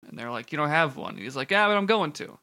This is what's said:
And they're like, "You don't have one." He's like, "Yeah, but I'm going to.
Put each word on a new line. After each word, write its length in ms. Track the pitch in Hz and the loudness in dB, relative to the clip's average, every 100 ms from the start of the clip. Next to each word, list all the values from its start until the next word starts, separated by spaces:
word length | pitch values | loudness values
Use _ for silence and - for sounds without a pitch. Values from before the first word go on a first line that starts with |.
| - | -16
And 100 | - | -10
they're 140 | 117 | -8
like, 220 | 120 120 | -8 -6
"You 60 | 151 | -2
don't 100 | 147 | 2
have 280 | 156 156 127 | 4 2 0
one." 200 | 87 - | -10 -8
He's 180 | 104 | -8
like, 160 | 135 135 | -6 2
"Yeah, 160 | 196 208 | 4 4
but 100 | 208 | 4
I'm 100 | 196 | 4
going 260 | 220 160 | 2 0
to. 260 | - - - | -4 -12 -14